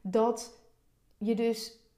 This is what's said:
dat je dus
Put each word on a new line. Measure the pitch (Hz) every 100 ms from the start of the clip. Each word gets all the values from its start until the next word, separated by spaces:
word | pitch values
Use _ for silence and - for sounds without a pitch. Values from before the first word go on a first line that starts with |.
dat | 196 220 226 226 - - _ _ _ _ _ _
je | 214
dus | 220 233 226 - - _